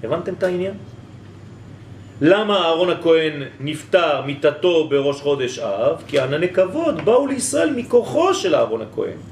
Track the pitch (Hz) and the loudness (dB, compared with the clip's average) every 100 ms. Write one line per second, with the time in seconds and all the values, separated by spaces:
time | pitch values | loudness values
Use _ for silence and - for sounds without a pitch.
0 | 113 165 180 180 185 180 190 202 - - | -4 -4 -4 -4 -2 -2 -4 -8 -16 -18
1 | - - - - - - - - - - | -20 -20 -20 -20 -20 -20 -18 -18 -18 -18
2 | - - 147 202 208 202 170 165 180 151 | -18 0 4 4 2 0 0 0 0 0
3 | 160 160 156 147 131 - 139 151 - 185 | 2 2 2 -6 -12 -10 -10 -10 0 2
4 | 165 139 127 139 151 143 180 165 143 139 | 2 0 -4 0 0 2 2 2 2 2
5 | 139 135 143 143 123 120 110 98 131 160 | 0 0 -2 -2 -2 -4 -4 0 0 0
6 | - 143 131 147 180 190 185 302 330 160 | -2 -2 0 0 0 2 2 2 -2 0
7 | 160 247 277 262 - 302 330 247 240 240 | 4 4 2 -4 -2 0 0 -2 2 2
8 | 226 294 370 370 185 143 110 110 107 - | 2 2 2 2 2 2 2 -2 -6 -6
9 | 95 80 101 | -6 -6 -14